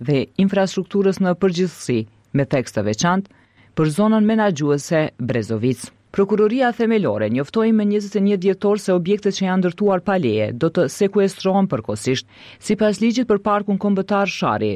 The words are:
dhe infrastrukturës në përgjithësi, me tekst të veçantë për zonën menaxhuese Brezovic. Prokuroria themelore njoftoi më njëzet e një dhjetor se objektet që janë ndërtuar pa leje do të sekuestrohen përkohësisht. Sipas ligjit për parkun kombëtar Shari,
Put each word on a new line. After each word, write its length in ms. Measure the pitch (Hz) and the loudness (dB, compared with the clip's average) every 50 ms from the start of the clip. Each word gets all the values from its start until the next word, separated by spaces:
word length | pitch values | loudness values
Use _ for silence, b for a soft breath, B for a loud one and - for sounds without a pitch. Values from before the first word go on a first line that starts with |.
| 120 135 | -4 -2
dhe 160 | 143 135 110 - - - 196 | 0 0 -2 -2 0 0 0
infrastrukturës 800 | 196 - 202 190 185 - 196 175 - - 202 190 196 185 - 190 | 2 2 0 0 0 -2 -6 -6 -2 0 2 2 2 2 0 0
në 140 | 180 175 - | 0 0 2
përgjithësi, 600 | 196 190 170 170 185 170 - - - - 123 110 110 - _ _ _ _ - | 0 0 2 0 -2 -2 -4 -8 -4 -2 -2 -2 -2 -4 _ _ _ _ -2
me 80 | 139 139 | -2 0
tekst 320 | - 147 131 120 - - | 0 0 -2 -2 -2 -4
të 120 | 110 101 104 | -2 -2 -2
veçantë 520 | 107 - 165 175 180 196 196 b b b b b b b b b b - | -2 0 0 0 0 0 -2 b b b b b b b b b b 0
për 160 | 156 156 151 | 0 0 2
zonën 320 | 190 208 220 220 220 208 | 2 2 4 4 4 4
menaxhuese 800 | 214 220 220 214 208 170 135 151 143 147 143 - - 170 156 151 - _ | 2 2 2 2 2 0 0 0 0 0 0 0 0 0 0 0 0 _
Brezovic. 680 | - 127 117 123 120 104 101 113 107 113 131 123 - - - _ _ _ - - | -6 -4 -2 -2 -2 -2 -2 -2 0 0 0 -2 -2 -8 -18 _ _ _ -6 -2
Prokuroria 540 | - 202 196 214 202 214 208 233 269 254 240 226 | -2 0 0 2 2 2 2 2 2 0 0 0
themelore 480 | - 233 220 226 214 175 123 101 104 107 107 117 | 0 0 0 2 0 0 0 -2 -2 -2 -2 -2
njoftoi 380 | 131 143 - - 226 220 226 220 | -2 -4 -2 -2 0 2 2 2
më 140 | 214 208 208 | 2 2 0
njëzet 260 | 208 214 202 196 - 202 | 0 -2 -4 -2 -2 0
e 20 | |
një 140 | 196 202 208 | 0 2 0
dhjetor 400 | 185 175 208 226 - - 202 208 | 2 0 0 0 0 0 0 0
se 160 | 208 - - 185 | 0 0 0 0
objektet 400 | 180 165 185 208 208 - 202 190 | 0 2 0 -2 0 0 -2 -2
që 140 | - 196 | -2 -2
janë 140 | 185 185 190 185 | 0 0 0 0
ndërtuar 400 | 180 170 - 208 202 190 180 - | 0 -2 0 0 0 0 0 0
pa 140 | 208 190 185 | 0 0 0
leje 300 | 147 117 104 107 107 107 120 | 0 0 0 0 -2 -2 -2
do 140 | 117 160 165 | -2 -2 0
të 140 | 165 180 170 - - | 0 0 0 0 0
sekuestrohen 720 | - 202 196 202 208 196 190 - - - 190 185 196 196 190 | -2 -2 0 2 2 0 0 -2 -2 -2 0 0 2 0 0
përkohësisht. 560 | 143 110 - - 104 107 - 127 131 - - B B B B B B B | -2 -6 -4 -6 -8 -4 -2 -2 -2 -4 -4 B B B B B B B
Sipas 380 | - - 214 208 214 214 196 202 | -4 -2 0 2 2 0 0 2
ligjit 240 | 220 240 214 254 240 | 0 0 0 0 0
për 140 | - 208 202 | 0 0 0
parkun 380 | 202 214 202 208 202 208 196 190 | 0 0 -2 0 0 -2 -4 -2
kombëtar 480 | - 208 202 190 190 - 208 196 202 196 | 0 0 0 0 -2 -2 0 0 0 -2
Shari, 460 | - - 180 131 107 107 110 104 98 | -2 -4 -2 -2 0 0 -2 -2 -4